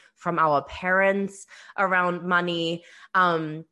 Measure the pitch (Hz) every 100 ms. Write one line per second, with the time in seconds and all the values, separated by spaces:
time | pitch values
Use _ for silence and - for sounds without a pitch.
0 | _ _ 175 165 160 143 - - 185 190
1 | 196 196 196 - - - - - 190 185
2 | 180 175 180 175 175 170 165 170 - -
3 | - 190 180 165 156 156 -